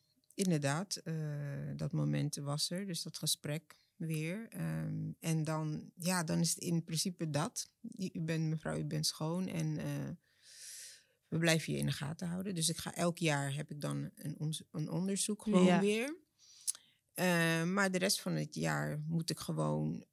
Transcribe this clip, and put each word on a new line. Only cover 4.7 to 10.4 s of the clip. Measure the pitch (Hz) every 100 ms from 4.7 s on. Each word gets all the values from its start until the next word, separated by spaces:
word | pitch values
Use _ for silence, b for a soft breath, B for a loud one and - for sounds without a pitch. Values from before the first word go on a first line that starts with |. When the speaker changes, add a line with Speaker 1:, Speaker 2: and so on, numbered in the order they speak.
| 160 160 156 160 -
Speaker 1:
en | 165 160
dan, | 156 156 156 151 - -
ja, | 170 185
dan | 165 170
is | 170
het | -
in | 175 170
principe | 165 160 190 175 165
dat. | 143 202 - - _ 233 -
"U, | 190
u | 180
bent, | 160 160 156
mevrouw, | 156 156 156
u | 151
bent | 156 156
schoon | - 156 175 190
en, | 160 156 151
eh, | 147 143 139 170 B B